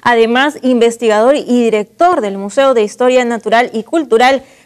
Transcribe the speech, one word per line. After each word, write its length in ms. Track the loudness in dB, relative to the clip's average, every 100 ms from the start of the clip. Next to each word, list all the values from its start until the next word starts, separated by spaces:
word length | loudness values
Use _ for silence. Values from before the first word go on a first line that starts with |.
además 560 | -2 0 2 2 0 -2
investigador 720 | -2 2 0 0 0 2 2 0
y 80 |
director 800 | 0 0 0 0 -4 0 0 0
del 160 | -2 -6
Museo 360 | -6 0 2
de 100 | 2
Historia 420 | -2 -2 0 2 0
Natural 440 | -4 -2 0 0
y 100 | -4
Cultural 600 | -4 -4 0 2 2 0 -4 _